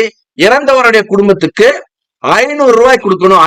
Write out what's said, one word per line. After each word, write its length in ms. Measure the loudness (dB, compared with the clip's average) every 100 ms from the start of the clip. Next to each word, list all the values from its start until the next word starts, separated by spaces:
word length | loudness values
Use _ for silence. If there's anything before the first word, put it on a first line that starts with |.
| 0 -8 _ -2 0
இறந்தவருடைய 560 | 0 0 0 0 0 -2
குடும்பத்துக்கு 560 | -2 0 0 -2 0 0 0 -8 _ _ _
ஐந்நூறு 500 | -4 -2 -2 -2 0 2
ரூபாய் 240 | 2 0
கொடுக்கணும், 380 | -2 -2 2 2